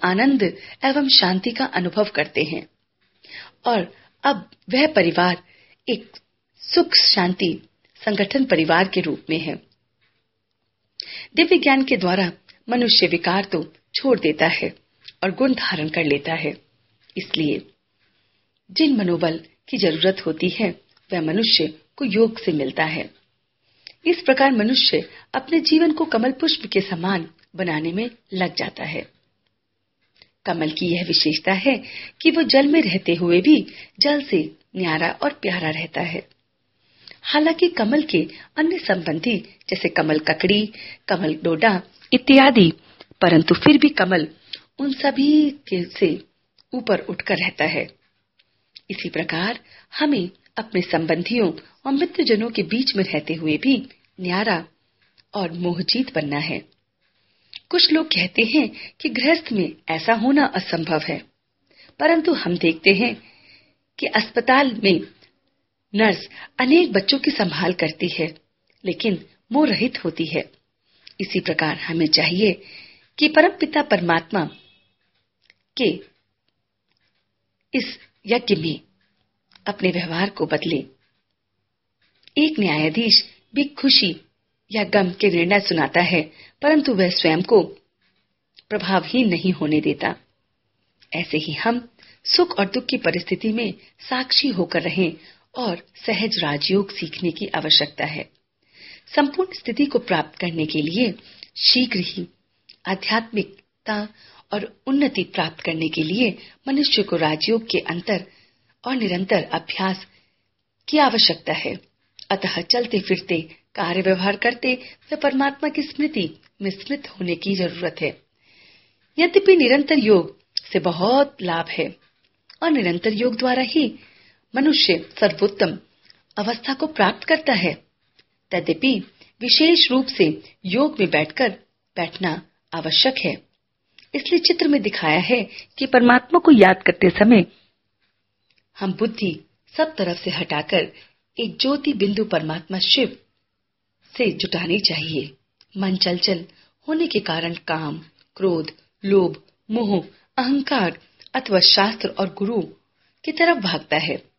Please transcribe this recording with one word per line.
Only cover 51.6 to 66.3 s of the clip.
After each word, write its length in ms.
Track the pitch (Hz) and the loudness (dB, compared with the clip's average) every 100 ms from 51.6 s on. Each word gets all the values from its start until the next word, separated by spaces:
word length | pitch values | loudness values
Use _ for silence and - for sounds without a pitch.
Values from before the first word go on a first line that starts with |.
| - _ 269 | -16 _ -4
और 60 | |
मित्रजनों 580 | 277 349 - 285 214 226 | -2 -2 -2 0 0 0
के 140 | 226 | -4
बीच 320 | 165 226 262 202 | -2 -2 -2 -2
में 80 | |
रहते 300 | 190 151 - | -2 -2 -4
हुए 240 | 160 160 151 | -6 -2 0
भी 300 | 262 254 - _ _ - | 2 0 -2 _ _ -10
न्यारा 440 | 180 185 220 175 - _ _ _ _ _ _ | -4 -2 0 -2 -4 _ _ _ _ _ _
और 180 | 208 175 | -6 -6
मोहजीत 640 | 170 175 175 175 226 262 160 | -4 -4 -2 -2 -2 -2 -4
बनना 220 | 147 143 | -4 -4
है। 360 | 151 127 - _ _ _ _ _ _ _ _ - _ | -4 -8 -10 _ _ _ _ _ _ _ _ -20 _
कुछ 220 | 349 - | 2 4
लोग 160 | 320 320 | 2 0
कहते 340 | 185 180 - | -4 -2 0
हैं 280 | 226 302 233 - - _ | 2 2 0 -6 -20 _
कि 100 | 302 | -6
गृहस्थ 420 | 226 262 339 - | -2 0 0 0
में 240 | 214 156 - - | -4 -4 -6 -8
ऐसा 240 | 160 160 | -4 0
होना 320 | 226 240 277 277 | 0 2 2 2
असंभव 560 | 190 - 165 156 156 | -2 -4 -6 -2 -2
है, 240 | - - - _ _ _ _ _ - _ | -2 -8 -10 _ _ _ _ _ -20 _
परंतु 340 | 302 339 320 | 0 0 0
हम 240 | 311 180 175 | -2 -2 -2
देखते 360 | 170 160 190 | -2 0 0
हैं 220 | 190 240 214 _ _ _ - _ _ _ - | 2 0 -4 _ _ _ -20 _ _ _ -10
कि 60 | - | -2
अस्पताल 760 | 214 214 - 233 262 277 214 | -2 -2 -4 2 2 2 0
में 180 | 196 170 - _ _ _ _ _ _ _ _ 202 | 0 0 -2 _ _ _ _ _ _ _ _ 0
नर्स 320 | 214 175 - | 0 0 -8